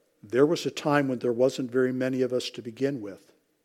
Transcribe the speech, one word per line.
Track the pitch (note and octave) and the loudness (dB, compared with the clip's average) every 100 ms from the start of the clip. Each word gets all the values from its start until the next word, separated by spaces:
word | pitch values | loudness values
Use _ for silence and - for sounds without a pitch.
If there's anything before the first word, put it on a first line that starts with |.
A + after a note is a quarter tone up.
| _ _ | _ _
there | G#2 A#2 D3 | -2 4 4
was | E3+ C#3+ | 4 -4
a | |
time | - D#3+ D3 C#3 | -4 0 2 2
when | B2 | 0
there | B2 | -2
wasn't | A#2 C3 C3 B2+ | 2 2 2 -2
very | B2+ B2+ | 0 0
many | B2+ C3 C3 | 0 -2 0
of | B2+ | 0
us | B2+ - | -2 -4
to | - | -10
begin | A2+ A2 C3+ C#3+ | -12 -4 -4 -2
with. | G2+ F2+ _ _ _ _ | -8 -14 _ _ _ _